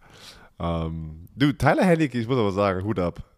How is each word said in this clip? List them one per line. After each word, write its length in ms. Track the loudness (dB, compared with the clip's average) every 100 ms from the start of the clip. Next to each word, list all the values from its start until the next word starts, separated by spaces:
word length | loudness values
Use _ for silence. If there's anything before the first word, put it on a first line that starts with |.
| -20 -20 -20 -20 -20 -8
Ähm, 680 | -4 -4 -4 -8 -10 -14 -14 -2
du, 180 | -2
Tyler 320 | 2 2 4 4
Heineke, 340 | 4 2 -2
ich 80 | -2
muss 100 | 0
aber 140 | 2
sagen, 320 | 2 2 2
Hut 160 | -2 -2
ab. 240 | -2 -4 -12